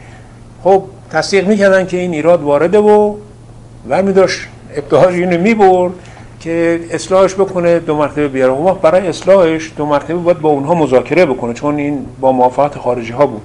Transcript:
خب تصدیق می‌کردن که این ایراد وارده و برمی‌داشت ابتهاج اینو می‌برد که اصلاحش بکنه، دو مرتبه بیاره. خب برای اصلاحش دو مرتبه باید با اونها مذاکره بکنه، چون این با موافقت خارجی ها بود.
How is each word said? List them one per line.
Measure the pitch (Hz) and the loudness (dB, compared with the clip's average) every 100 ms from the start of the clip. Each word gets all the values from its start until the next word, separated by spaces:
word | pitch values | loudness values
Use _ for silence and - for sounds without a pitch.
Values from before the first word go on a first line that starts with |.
| - - - - - - | -20 -20 -20 -20 -20 -4
خب | 175 190 - - - | 0 0 0 -16 -8
تصدیق | 160 156 196 180 | -6 -2 0 0
می‌کردن | 214 196 190 185 | 2 2 2 0
که | 180 | -4
این | 180 | -4
ایراد | 156 160 175 | -2 2 2
وارده | 143 143 175 208 | 2 0 2 2
و | 208 208 208 208 - - - - - - 110 | 4 4 2 -4 -16 -20 -20 -20 -20 -16 -6
برمی‌داشت | 151 196 190 185 - - - - - | -2 0 2 2 0 -12 -20 -14 -10
ابتهاج | - 143 185 | 0 4 4
اینو | 175 180 170 | 2 0 0
می‌برد | 196 220 190 180 180 180 - - - - | 2 4 4 4 0 -6 -18 -20 -20 -14
که | 160 165 170 170 170 | -6 -2 -2 -2 -6
اصلاحش | 160 160 185 190 | -8 0 2 2
بکنه، | 196 190 185 170 170 | 0 -2 0 0 0
دو | 160 151 | 0 -2
مرتبه | 143 147 147 | -2 -2 -4
بیاره. | 131 131 | 0 0
خب | 131 180 185 | 0 -2 2
برای | 160 180 190 | 2 2 0
اصلاحش | 151 185 196 165 160 160 - | -4 2 4 4 0 -6 -8
دو | 147 | -2
مرتبه | 143 147 175 | -2 -2 -4
باید | 170 170 | -2 0
با | 156 | 0
اونها | 143 139 | 0 0
مذاکره | 170 139 127 - 151 170 | 0 2 0 2 0 0
بکنه، | 123 120 | 0 -6
چون | 117 147 147 | -6 -4 -4
این | 143 143 - - | -4 -6 -10 -4
با | 131 | 0
موافقت | 127 123 131 143 - | 2 2 0 -2 -2
خارجی | 123 123 113 | -6 -4 -4
ها | 123 143 | -2 -2
بود. | 107 | -2